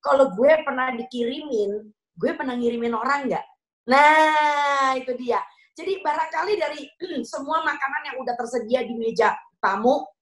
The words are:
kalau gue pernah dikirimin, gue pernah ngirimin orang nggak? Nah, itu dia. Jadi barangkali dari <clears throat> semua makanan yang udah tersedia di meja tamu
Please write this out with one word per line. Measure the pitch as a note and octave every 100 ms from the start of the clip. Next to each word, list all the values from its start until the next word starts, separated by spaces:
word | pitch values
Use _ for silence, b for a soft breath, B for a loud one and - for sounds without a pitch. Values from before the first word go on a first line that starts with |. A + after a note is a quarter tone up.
kalau | C#4+ C4+ C4+
gue | F#3 C4+ D#4 D4+
pernah | B3+ B3+ A#3+
dikirimin, | A#3 B3 A#3 D4 D4 A#3 G3+ G#3 - _ _ -
gue | C4+
pernah | D4+ C#4 B3
ngirimin | A#3+ A#3 A#3 A3+
orang | A#3+ C#4+ C4
nggak? | E3 - _ _ _ -
Nah, | C4 D4 D#4 D#4 D4+ D4+ D4 C#4+ C#4 C4 C4
itu | B3+ A#3
dia. | B3 G#3 - b b -
Jadi | F4 F#4+
barangkali | D4+ D4+ D#4+ D#4+ F#4 G4+
dari | D4 D4+ C#4 _ F#4
<clears throat> | C#4+ A#3
semua | D4 C#4 D#4+
makanan | D#4+ C#4+ C#4 D4 D4
yang | B3+ B3
udah |
tersedia | A#3+ A#3 B3 G#3+ B3
di | A#3 A#3
meja | A3+ G3+ G#3+ - - _
tamu | G3+ G3+ A#3 C#4+ - _